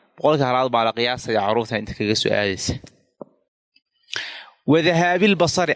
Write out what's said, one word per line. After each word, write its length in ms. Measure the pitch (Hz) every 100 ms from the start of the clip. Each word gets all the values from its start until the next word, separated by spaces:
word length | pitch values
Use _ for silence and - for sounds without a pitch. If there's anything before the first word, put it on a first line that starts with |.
| _
boqolkii 340 | - 147 156 131
halaad 220 | 127 131
baa 140 | 120
la 80 | 113
qiyaasayaa 560 | 113 120 123 - 110 101
xuruufta 300 | 110 110 110
inta 140 | 104
kaga 200 | - 104
soo 160 | 110 104
aadaysa. 440 | 104 104 95 - - - _ _ - - _ _ _ _ _ _ _ _ - - - - _ -
Wadahaabil 680 | 156 160 165 175 180 208 185
basari, 380 | 170 - 170